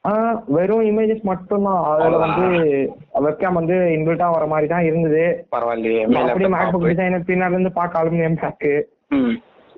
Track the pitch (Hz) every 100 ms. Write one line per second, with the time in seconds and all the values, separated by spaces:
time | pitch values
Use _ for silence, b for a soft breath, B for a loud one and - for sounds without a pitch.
0 | 180 214 226 226 226 147 180 220 220 214
1 | 220 220 202 180 185 208 196 185 151 156
2 | - 165 160 170 185 175 160 139 131 -
3 | - - 147 151 190 180 165 185 180 156
4 | 156 165 175 165 151 156 151 170 170 160
5 | 165 156 170 170 - 120 117 117 113 113
6 | 110 135 123 185 190 175 185 180 165 170
7 | 185 185 175 180 185 185 185 180 175 170
8 | 160 170 165 160 151 - 147 147 - _
9 | _ 143 123 117 _ - -